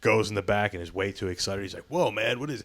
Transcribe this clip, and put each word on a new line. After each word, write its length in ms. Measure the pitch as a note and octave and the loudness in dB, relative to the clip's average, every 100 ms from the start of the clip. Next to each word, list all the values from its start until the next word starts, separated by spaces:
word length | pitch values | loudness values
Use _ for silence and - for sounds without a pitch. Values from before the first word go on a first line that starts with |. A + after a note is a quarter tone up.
goes 280 | A#2 A2 G2+ | 6 4 4
in 60 | |
the 80 | G#2 | 0
back 320 | F#2+ G#2 G#2 | 0 2 2
and 80 | F#2 | -2
is 120 | E2+ | -6
way 180 | F2 G2 | -2 -2
too 160 | G2 G2 | -2 -4
excited. 340 | F2+ - G2 | -2 -4 -4
He's 120 | G2 | -6
like, 120 | E2+ - | -10 -6
Whoa, 220 | D#3 D3+ | 0 2
man, 280 | G#2+ A2+ B2 | 2 0 0
what 100 | C#3+ | -2
is 140 | B2+ | -6